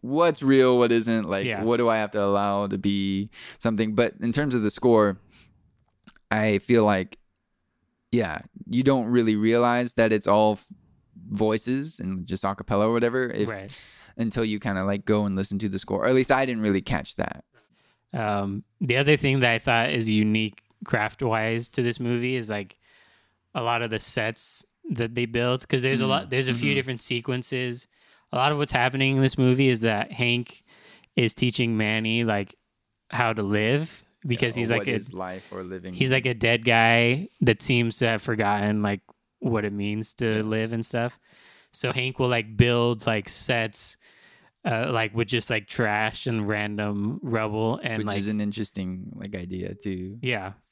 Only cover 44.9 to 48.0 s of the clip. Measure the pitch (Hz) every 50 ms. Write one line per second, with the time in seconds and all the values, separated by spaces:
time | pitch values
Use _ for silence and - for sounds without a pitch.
44.9 | 127 113 113 107 104 113 117 101 123 120 - - 120 110 101 _ - - 120 107
45.9 | 104 107 107 107 - - - 131 117 110 104 101 107 104 104 104 104 101 104 104
46.9 | 104 101 101 107 135 - - 139 117 113 110 107 104 110 110 110 117 - - 123
47.9 | 113 110